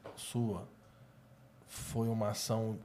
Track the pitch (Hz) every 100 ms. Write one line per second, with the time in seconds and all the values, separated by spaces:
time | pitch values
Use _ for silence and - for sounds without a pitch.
0 | - - - 120 117 95 - - - -
1 | - - - - - - - - - -
2 | 113 110 104 104 - 113 113 107